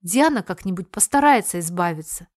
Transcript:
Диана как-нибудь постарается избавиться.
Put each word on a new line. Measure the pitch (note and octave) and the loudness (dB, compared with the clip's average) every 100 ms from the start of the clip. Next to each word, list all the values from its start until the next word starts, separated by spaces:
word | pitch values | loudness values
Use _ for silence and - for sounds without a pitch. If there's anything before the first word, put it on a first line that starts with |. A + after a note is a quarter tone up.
Диана | F3+ A3 D#4 C4+ | -2 2 2 2
как-нибудь | - F3+ F#3+ F3+ F#3 | -4 -8 -6 -8 -8
постарается | - - C#4+ D4 C4 F#3 F3 | -4 0 4 4 4 2 -6
избавиться. | E3 F3 F3 D#3 D#3 - - | -6 -2 -2 -2 -10 -14 -14